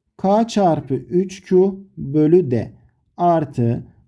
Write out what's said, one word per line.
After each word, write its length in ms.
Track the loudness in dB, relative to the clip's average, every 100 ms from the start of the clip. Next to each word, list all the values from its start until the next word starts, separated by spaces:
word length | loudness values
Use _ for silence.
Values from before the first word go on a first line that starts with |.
| _ -6
K 300 | 0 0 0
çarpı 480 | 0 0 0 -4
üç 480 | -8 -2 -2 -2 -8
Q 320 | 0 2 2 -2 -12 -12
bölü 540 | -4 0 4 4 2
D 200 | -2 -4 -12 _ _ _ -2
artı 680 | 0 0 -2 -2 -2 -2 -8 _